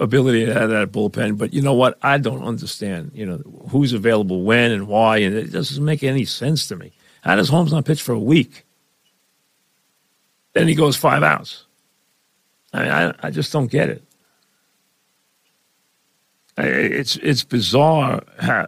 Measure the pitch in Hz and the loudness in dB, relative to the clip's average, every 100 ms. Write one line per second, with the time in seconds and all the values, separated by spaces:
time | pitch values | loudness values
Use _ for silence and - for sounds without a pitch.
0 | 117 131 131 117 113 110 110 107 98 101 | 0 2 4 2 2 0 0 0 -2 -2
1 | 104 117 110 104 113 151 139 123 127 - | -4 -2 -4 -2 -4 -2 2 4 2 2
2 | 135 143 127 131 117 107 85 - 104 87 | 0 0 0 -4 -6 -8 -8 -8 -8 -8
3 | 73 - 101 82 - - - 135 139 117 | -10 -10 -8 -10 -12 -18 -2 0 2 2
4 | 113 110 98 92 95 117 120 104 101 104 | 2 2 2 -2 2 2 2 0 -2 2
5 | 113 110 98 107 - - 143 139 147 151 | 4 4 0 -2 -4 -6 -6 -4 -2 0
6 | 135 135 - - 123 156 - 95 - _ | 0 -2 -2 -4 -2 -2 -4 -10 -16 _
7 | _ _ - 95 127 156 160 156 135 151 | _ _ 0 2 2 2 2 0 0 -2
8 | - 117 110 160 - - _ _ _ _ | -2 -2 2 2 2 -6 _ _ _ _
9 | _ _ _ _ _ _ _ _ _ _ | _ _ _ _ _ _ _ _ _ _
10 | _ _ _ _ _ - 170 151 151 135 | _ _ _ _ _ 0 2 4 2 2
11 | 147 139 151 - - - _ _ _ _ | 2 2 2 0 -4 -18 _ _ _ _
12 | _ _ _ _ _ _ _ - - 73 | _ _ _ _ _ _ _ -4 -2 0
13 | 85 - - - - 151 123 - 76 - | 0 -2 -6 -4 -2 -2 0 0 0 -4
14 | _ _ _ _ _ _ _ _ _ _ | _ _ _ _ _ _ _ _ _ _
15 | _ _ _ _ _ _ _ _ _ _ | _ _ _ _ _ _ _ _ _ _
16 | _ _ _ _ _ - - 135 - - | _ _ _ _ _ -6 -2 0 0 -2
17 | 135 - 156 131 - 123 98 127 151 160 | -4 -4 0 -2 0 -2 2 4 4 4
18 | 135 - - - 170 113 | 0 -4 -8 -6 -2 0